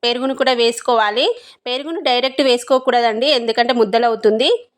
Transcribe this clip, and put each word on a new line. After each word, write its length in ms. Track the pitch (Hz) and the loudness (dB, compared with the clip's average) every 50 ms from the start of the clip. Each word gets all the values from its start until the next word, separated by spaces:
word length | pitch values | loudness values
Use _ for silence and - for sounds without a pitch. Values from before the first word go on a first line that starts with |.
| - | -2
పెరుగును 320 | 240 240 247 254 269 262 - | -2 -4 -2 -4 -4 -2 0
కూడా 120 | 262 262 254 240 233 | 0 0 2 2 0
వేసుకోవాలి. 600 | 233 233 - - - 247 226 220 208 208 233 294 427 480 494 - - - _ _ | 0 -2 -2 -2 0 0 2 2 0 0 -2 -2 -2 -2 -6 -10 -20 -20 _ _
పెరుగును 340 | 247 247 262 285 311 330 359 330 277 | -8 -8 -6 -6 -8 -10 -4 -2 0
డైరెక్ట్ 340 | 247 247 247 262 254 - 285 269 | 0 0 -2 -2 -2 0 2 2
వేసుకోకూడదండి, 800 | 247 247 240 - 269 262 254 262 240 240 240 233 214 220 247 294 294 | 2 0 0 0 0 0 0 0 0 2 0 0 0 0 0 0 0
ఎందుకంటే 380 | 247 233 226 220 - 240 240 254 240 | 0 0 -2 0 0 0 2 2 2
ముద్దలవుతుంది. 680 | 220 202 190 226 240 233 226 220 226 214 208 220 254 320 480 466 - _ _ | 2 2 2 2 2 2 0 2 2 2 2 4 2 2 0 0 -2 _ _